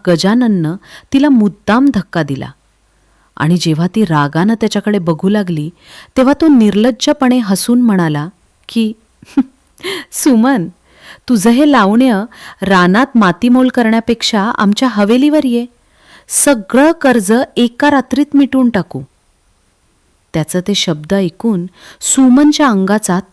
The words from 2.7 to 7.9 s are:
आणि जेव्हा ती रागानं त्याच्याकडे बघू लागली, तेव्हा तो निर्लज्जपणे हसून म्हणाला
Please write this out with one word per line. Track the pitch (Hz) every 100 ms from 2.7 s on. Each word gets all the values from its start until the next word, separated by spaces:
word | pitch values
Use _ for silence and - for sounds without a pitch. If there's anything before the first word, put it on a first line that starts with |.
| _ _ _ _ _ _ -
आणि | 151 175
जेव्हा | 160 156 180
ती | 220
रागानं | 202 151 143 160 202
त्याच्याकडे | 226 214 202 208 208
बघू | 170 156 190
लागली, | 208 180 156 156 - - - - -
तेव्हा | 254 285
तो | 330
निर्लज्जपणे | 262 214 196 240 220 294 294 254 254
हसून | 202 196 - 247
म्हणाला | 240